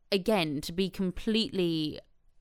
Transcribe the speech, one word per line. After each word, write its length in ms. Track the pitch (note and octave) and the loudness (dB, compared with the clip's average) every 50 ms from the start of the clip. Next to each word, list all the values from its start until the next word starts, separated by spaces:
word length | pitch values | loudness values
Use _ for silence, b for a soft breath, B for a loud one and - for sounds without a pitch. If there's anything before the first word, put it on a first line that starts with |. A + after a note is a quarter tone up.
| _ - | _ -2
again, 500 | G#3 G3 F3 A3+ A3 F#3+ D#3+ D#3 C#3 D3+ | 0 0 2 4 2 4 2 2 -2 -4
to 120 | - - E3 | -6 -4 -2
be 160 | F#3 G3 F#3 | 0 0 0
completely 1120 | - - F#3+ F3+ F3 - - A3+ G#3+ A3+ A3 - - F#3 F3 E3+ E3 D#3+ D3+ D3 - - - _ _ _ _ _ - - | 0 -2 -2 -2 -2 -2 0 0 2 2 2 0 0 0 0 2 2 0 -2 -2 -4 -8 -12 _ _ _ _ _ -20 -20